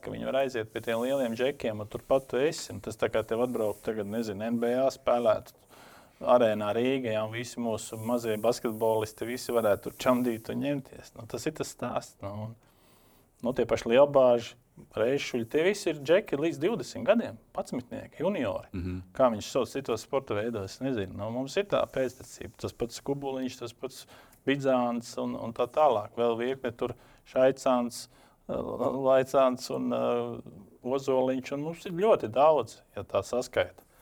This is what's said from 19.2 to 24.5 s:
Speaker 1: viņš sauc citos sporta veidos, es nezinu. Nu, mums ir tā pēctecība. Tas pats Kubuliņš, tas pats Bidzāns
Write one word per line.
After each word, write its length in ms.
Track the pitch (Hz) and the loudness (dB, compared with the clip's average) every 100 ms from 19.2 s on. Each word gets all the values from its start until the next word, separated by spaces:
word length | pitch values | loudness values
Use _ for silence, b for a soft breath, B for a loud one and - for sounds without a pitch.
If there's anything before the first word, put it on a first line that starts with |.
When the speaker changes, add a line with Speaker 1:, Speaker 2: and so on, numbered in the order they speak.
| 127 | 2
Speaker 1:
viņš 160 | 107 - | 2 -4
sauc 220 | 139 110 | -2 -2
citos 320 | 139 135 110 | -4 -4 -4
sporta 320 | - 135 131 104 | -2 -4 -2 -4
veidos, 380 | 113 113 95 | -4 -4 -8
es 80 | - | -6
nezinu. 320 | 135 117 92 98 | -4 -4 -4 -6
Nu, 140 | 107 | -6
mums 240 | 123 135 185 | -6 -4 -4
ir 80 | |
tā 160 | 202 135 - | 0 0 0
pēctecība. 640 | 135 131 - - - 104 - | -2 -4 -6 -18 -14 -16 -10
Tas 180 | 101 - | -8 -6
pats 240 | 117 - | -6 -6
Kubuliņš, 560 | - 139 135 131 127 - | -6 -4 -4 -6 -6 -8
tas 160 | 120 | -14
pats 300 | - 127 - - B B B | -10 -12 -12 -20 B B B
Bidzāns 720 | - | -2